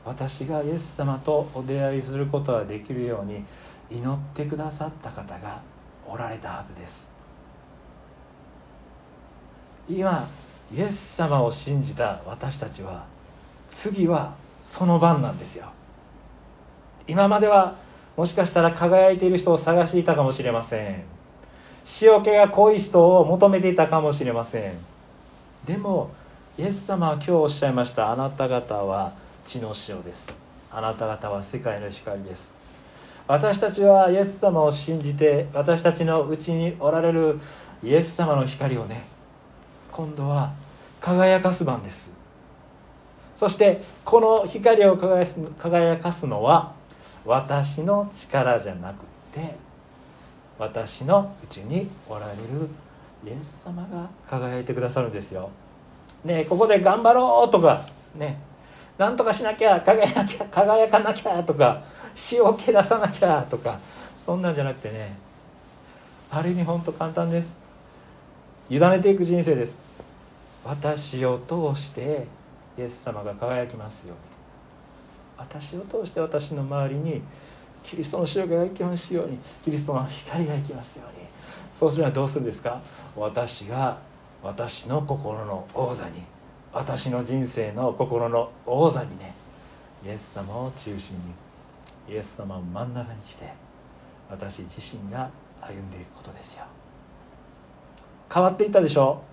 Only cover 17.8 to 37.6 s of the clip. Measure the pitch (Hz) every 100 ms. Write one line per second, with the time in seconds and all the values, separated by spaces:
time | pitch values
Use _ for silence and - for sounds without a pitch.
17.8 | - - - - 170 170 180 175 170 170
18.8 | 175 185 190 185 185 180 180 165 165 170
19.8 | 165 180 170 151 135 131 123 113 117 110
20.8 | 104 95 87 - - - - - - -
21.8 | - - 220 214 208 208 202 202 214 214
22.8 | - 180 170 185 156 180 202 190 185 180
23.8 | 160 160 151 143 131 117 113 117 101 90
24.8 | 87 - - - - - - - - 190
25.8 | 196 180 - - - - - - 190 196
26.8 | - 190 165 147 147 175 147 143 139 127
27.8 | 123 - 110 120 135 139 131 127 120 104
28.8 | 98 95 95 - - - - 127 110 104
29.8 | - 95 87 - - - - - - -
30.8 | 110 110 110 107 107 101 98 127 117 104
31.8 | 104 98 - 101 95 90 - - - -
32.8 | - - - - - 143 214 196 208 202
33.8 | 202 196 185 185 196 - 202 170 151 147
34.8 | - 160 147 143 151 143 143 143 147 165
35.8 | 170 165 165 160 147 156 165 165 165 170
36.8 | 143 160 165 165 156 151 147 -